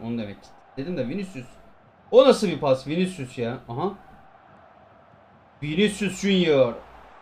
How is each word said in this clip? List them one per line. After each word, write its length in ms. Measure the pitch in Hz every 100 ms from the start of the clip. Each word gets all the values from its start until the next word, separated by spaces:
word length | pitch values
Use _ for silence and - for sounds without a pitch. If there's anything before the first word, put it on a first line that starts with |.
| 113
Onu 120 | 117
demek 200 | 101 98 - - _
istedim 280 | - 156 165
de 100 | 120
Vinicius. 400 | 190 185 - - - - _ _ _ _
O 140 | 233 269
nasıl 220 | 226 196
bir 120 | 143
pas 280 | 143 131 139
Vinicius 500 | 165 185 147 127 -
ya? 200 | 117 131 -
Aha. 240 | 120 190 202 - - - _ _ - - _ _ _ _ _ _ _ _ _
Vinicius 580 | 147 160 208 - 196 -
Junior. 520 | 196 190 165 139 120 113 - - - -